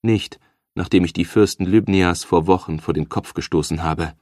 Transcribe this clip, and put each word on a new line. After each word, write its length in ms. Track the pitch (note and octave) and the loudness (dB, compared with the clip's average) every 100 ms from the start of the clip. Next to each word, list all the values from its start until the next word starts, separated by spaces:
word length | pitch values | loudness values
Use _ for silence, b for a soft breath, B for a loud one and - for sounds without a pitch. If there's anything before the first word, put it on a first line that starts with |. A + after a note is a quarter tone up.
Nicht, 380 | A2+ A2 - - _ _ _ | 2 0 -2 -16 _ _ _
nachdem 320 | - F2 G2 F2 | -8 0 2 2
ich 80 | |
die 120 | E2 E2+ | -2 -2
Fürsten 400 | - G2+ - F#2 | 2 2 2 2
Lybnias 580 | G#2+ G2+ F#2+ F2+ E2+ | 2 4 2 2 0
vor 240 | - F2 E2 | 0 0 4
Wochen 320 | F#2 - D#2 | 0 0 -8
vor 140 | - | -4
den 160 | E2 D#2 | -4 -4
Kopf 240 | - - | -6 -8
gestoßen 500 | - - E2 C#2+ D#2+ | -10 -4 -4 -2 -4
habe. 300 | D#2+ D#2+ F#2+ - | -4 -4 -6 -10